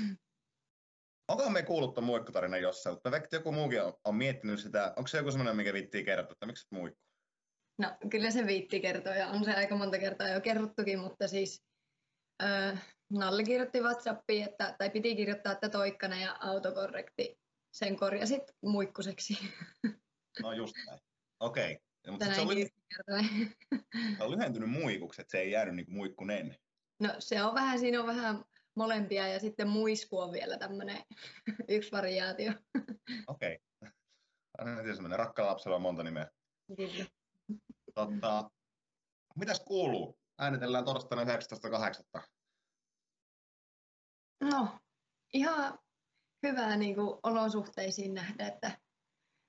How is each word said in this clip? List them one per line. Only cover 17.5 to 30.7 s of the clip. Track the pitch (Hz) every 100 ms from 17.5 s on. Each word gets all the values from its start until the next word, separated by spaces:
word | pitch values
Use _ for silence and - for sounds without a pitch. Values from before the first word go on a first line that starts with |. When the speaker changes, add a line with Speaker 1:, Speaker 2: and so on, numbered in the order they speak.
| _ _
Speaker 2:
sen | - 202 196
korjasit | 196 202 214 269 - -
muikkuseksi. | 202 202 196 - 190 185 - 202 190 - 170 -
<laughs> | 214 - _ _ _ -
Speaker 1:
No | 113
just | 113 107 - -
näin. | - _ _ _ -
Okei. | 117 127 90 78 _ _ -
Ja, |
mutta | 101
sit | 202
se | 196
Speaker 2:
Tänään | 190
Speaker 1:
on |
ly-, |
Speaker 2:
kirjoitin | 202 202 _ -
kertoa. | - - 202 214 214 214 - -
<laughs> | 269 - 226 226 208
Speaker 1:
se |
on | 110
lyhentynyt | 190 165 110 113
muikuksi, | 143 139 90 85 -
että | -
se | 95
ei | 95
jäänyt | 107 98
niinku | 87 85
muikkunen. | 98 95 - 95 101 - - _ _ _ -
Speaker 2:
No | 208 -
se | - 214
on | 214
vähän, | 254 269 247
siinä | 247 240
on | 233
vähän | 240 226 208 - _ _
molempia, | 220 220 214 202 196 190
ja | 190
sitten | 214 214 208
muisku | 214 220 214 - 185
on | 180
vielä | 180 185 180
tämmönen | 190